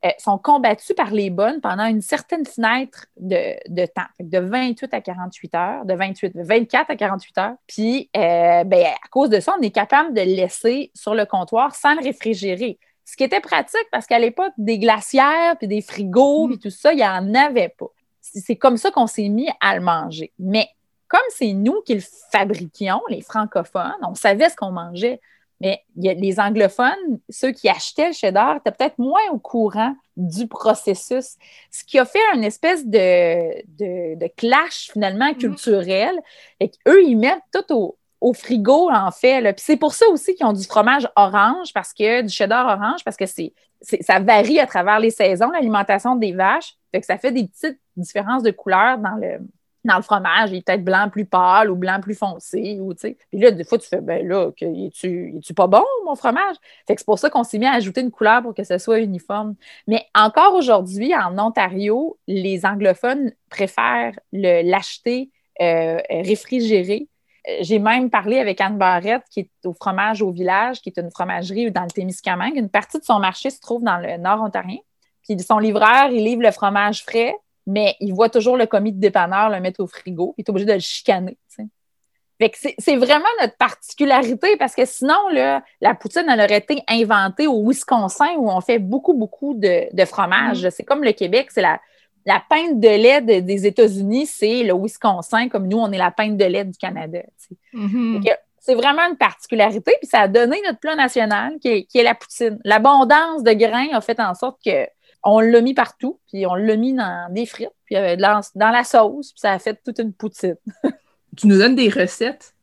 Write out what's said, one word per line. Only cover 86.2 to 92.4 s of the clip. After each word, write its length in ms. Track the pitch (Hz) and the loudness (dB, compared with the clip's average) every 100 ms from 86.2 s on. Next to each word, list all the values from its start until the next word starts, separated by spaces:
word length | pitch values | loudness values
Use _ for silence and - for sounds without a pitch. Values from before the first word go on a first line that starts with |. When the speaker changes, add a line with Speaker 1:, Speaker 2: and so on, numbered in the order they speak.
| 330 | 0
Speaker 1:
elle 100 | 240 | 2
aurait 200 | 202 208 | 4 2
été 220 | 208 285 - | 0 -6 -2
inventée 640 | 226 220 208 190 185 302 | -2 2 2 0 0 0
au 180 | 240 214 | 2 0
Wisconsin, 680 | 262 - 247 196 - 285 339 | -2 0 0 0 0 0 0
où 120 | 226 | -2
on 120 | 185 | -2
fait 180 | - 233 | 0 -2
beaucoup, 360 | 185 262 269 | 0 -2 2
beaucoup 400 | 294 214 - 285 | 0 0 -6 -8
de, 380 | 247 196 175 - | -2 0 0 -2
de 120 | 180 | 0
fromage. 600 | 180 - 180 190 139 196 | 0 0 0 2 0 -2
Speaker 2:
Mm. 60 | 180 | -4
Speaker 1:
C'est 140 | - | -6
comme 180 | - 285 | -4 0
le 80 | 269 | 0
Québec, 380 | 214 180 214 269 | 0 0 0 0
c'est 100 | - | 0
la, 200 | 180 156 _ _ _ _ | 0 0 _ _ _ _
la 160 | - 190 | 0 0